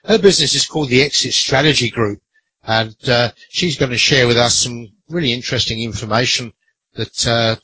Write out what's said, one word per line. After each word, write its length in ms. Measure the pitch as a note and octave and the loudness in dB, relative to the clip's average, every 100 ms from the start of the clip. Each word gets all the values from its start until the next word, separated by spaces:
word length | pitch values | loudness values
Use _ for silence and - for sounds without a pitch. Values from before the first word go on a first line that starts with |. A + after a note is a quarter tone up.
Her 140 | - G#3+ | 0 4
business 360 | F#3+ E3+ C#3 | 4 4 2
is 100 | C#3 | -2
called 240 | - D#3 C#3 | -2 -4 0
the 140 | B2 | 2
Exit 320 | C#3+ - C3 | 2 0 -2
Strategy 560 | - - C3+ D3+ B2+ A#2+ | -2 0 2 2 2 0
Group, 300 | - G#2+ G2+ _ _ _ _ | -2 -4 -4 _ _ _ _
and, 320 | - A2+ A2+ A2 - | -2 -2 -2 -6 0
uh, 240 | A#2+ A#2 - - | 2 0 -4 -12
she's 260 | - F3+ C3+ | -4 -2 0
gonna 220 | C3+ A#2+ | -2 0
share 300 | - C#3 A#2+ | 2 4 4
with 80 | A#2 | 4
us 180 | A#2+ | 2
some 320 | - B2+ A#2+ A2+ _ - | 2 -2 -6 -16 _ -10
really 240 | E3+ C#3 | -4 -2
interesting 500 | A#2+ - B2 - A2+ | -4 -4 -4 -4 -4
information 720 | A#2 G2 A2 A2 B2 - A#2 - _ _ _ | -6 -6 -2 0 0 -2 -6 -16 _ _ _
that, 320 | - A2 - A#2+ | -12 -10 -4 -2
uh, 300 | A#2 A2+ A2 | 0 0 -2